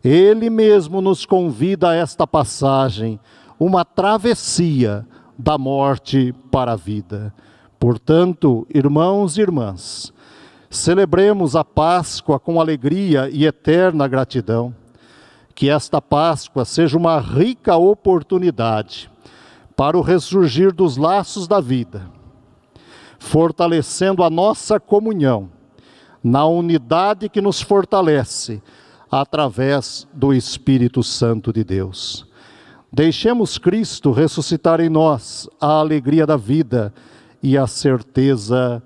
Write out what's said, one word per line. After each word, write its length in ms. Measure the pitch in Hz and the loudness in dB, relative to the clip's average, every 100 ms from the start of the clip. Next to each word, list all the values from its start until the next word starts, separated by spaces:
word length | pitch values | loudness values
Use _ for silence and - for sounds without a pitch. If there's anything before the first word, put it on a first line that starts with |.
Ele 460 | 127 160 196 220 226 | 4 6 6 4 0
mesmo 520 | 226 214 208 156 190 | 2 4 4 2 -2
nos 240 | 190 185 - | 0 -2 0
convida 640 | 185 175 110 175 190 180 | 0 0 -2 -2 0 0
a 60 | 165 | 0
esta 320 | 165 - 160 | -2 -4 -2
passagem, 920 | 156 135 - 139 135 135 107 113 107 _ _ - _ | 0 -2 -2 0 2 0 -2 -8 -8 _ _ -20 _
uma 240 | 170 185 | 0 0
travessia 1200 | 170 - 190 220 226 214 - - 170 139 113 104 113 - _ - | -2 -2 0 0 0 -2 -4 -2 0 2 0 -2 -10 -20 _ -6
da 200 | 127 151 | -2 -2
morte 760 | 135 139 139 127 - 135 127 127 - | -2 -2 0 -2 -2 0 0 -4 -4
para 220 | 135 120 | -2 -2
a 20 | 110 | -4
vida. 580 | 101 104 - 104 104 - _ _ _ _ | -6 -10 -10 -12 -12 -14 _ _ _ _
Portanto, 840 | 120 117 - 160 180 170 151 117 113 | -2 0 2 2 2 2 0 0 0
irmãos 640 | 147 139 147 175 196 196 165 | 0 2 2 2 0 -2 0
e 40 | |
irmãs, 720 | 202 156 107 92 - - - _ _ - - _ _ | 0 0 -6 -8 -14 -16 -16 _ _ -20 -20 _ _
celebremos 840 | - 165 180 185 170 196 202 165 160 | -4 0 2 2 4 2 2 0 0
a 100 | - | -2
Páscoa 760 | - 156 180 165 - - 139 | 0 2 0 -2 -8 -2 -2
com 220 | - 170 | 0 0
alegria 680 | 160 147 135 180 196 143 135 | 0 0 -2 -2 0 0 0
e 160 | 143 151 | 0 0
eterna 600 | - - 165 185 156 139 | 0 0 2 2 0 -2
gratidão. 680 | 131 131 131 110 117 120 117 _ _ _ _ _ _ _ - | -2 -2 -4 -2 -2 -4 -10 _ _ _ _ _ _ _ -2
Que 140 | 139 | 0
esta 320 | 147 - 151 | 0 0 -4
Páscoa 640 | _ 147 165 151 - 135 | _ 0 2 -2 -6 -6
seja 340 | 117 - 165 156 | -4 0 2 2
uma 220 | 165 156 | 2 0
rica 560 | 101 131 220 247 - 170 | 0 0 0 0 0 4
oportunidade 1300 | 180 208 196 180 - 185 180 123 117 107 107 - - _ - - - - _ - | 4 2 0 -2 0 -2 -2 -2 -2 -2 -6 -14 -20 _ -20 -20 -20 -20 _ -2
para 220 | 139 175 | 0 0
o 40 | |
ressurgir 720 | 147 180 - 190 170 120 190 | 2 0 0 0 2 2 0
dos 240 | 170 175 127 | 2 -2 0
laços 500 | 160 202 175 214 170 | 0 0 -4 -10 -2
da 120 | 202 | -2
vida, 500 | 127 131 113 101 87 - - _ _ _ _ _ _ - - _ | 0 -4 -4 -12 -18 -20 -20 _ _ _ _ _ _ -20 -20 _
fortalecendo 1040 | - 151 165 - 170 170 139 - 185 190 | -2 2 2 0 0 0 -2 -2 -2 2
a 60 | 170 | 0
nossa 500 | 165 202 214 - 214 | 2 0 -2 -2 -4
comunhão 680 | - 208 220 202 139 113 92 82 _ _ _ _ _ _ | 0 -2 0 0 0 0 -6 -20 _ _ _ _ _ _
na 220 | 120 131 156 | 0 2 2
unidade 840 | 170 170 160 117 165 196 208 208 | 0 0 -2 0 0 0 -2 -4
que 120 | 208 | -2
nos 200 | 202 - | -2 -4
fortalece 1000 | - 202 180 202 165 147 117 - - 107 _ _ _ _ _ | 0 0 2 0 2 0 -2 -10 -10 -12 _ _ _ _ _
através 1000 | 135 139 151 143 110 131 139 - - - | -4 -2 -2 -4 -2 -2 -2 -4 -14 -18
do 200 | 147 139 | -2 0
Espírito 680 | 131 - - - 135 120 - | 0 -2 -6 0 2 2 0
Santo 520 | 113 - 117 110 107 | -4 -2 -2 -2 -4
de 100 | 110 | -4
Deus. 640 | 101 95 95 92 - - - _ - - - - _ | -4 -4 -6 -10 -12 -14 -18 _ -20 -20 -20 -20 _
Deixemos 640 | 127 160 - 226 240 196 - | 0 2 2 0 0 -2 0
Cristo 540 | 175 214 202 - 147 | -2 0 -4 -2 0
ressuscitar 680 | 120 156 - 143 165 170 165 | 2 0 -2 -4 -2 0 2
em 100 | 165 | 2
nós 600 | 156 160 143 - - - _ | 2 2 0 -6 -16 -18 _
a 180 | 151 156 | 0 2
alegria 460 | 156 151 127 156 151 | 2 0 0 2 2
da 120 | 151 | 0
vida 560 | 101 151 131 123 104 - - - _ _ | 0 -2 0 -2 -4 -10 -20 -20 _ _
e 160 | 139 139 | 0 0
a 100 | 127 | 0
certeza 1120 | - 143 127 - - 135 127 104 127 127 120 | -2 0 0 -2 0 0 0 -2 -2 -2 -4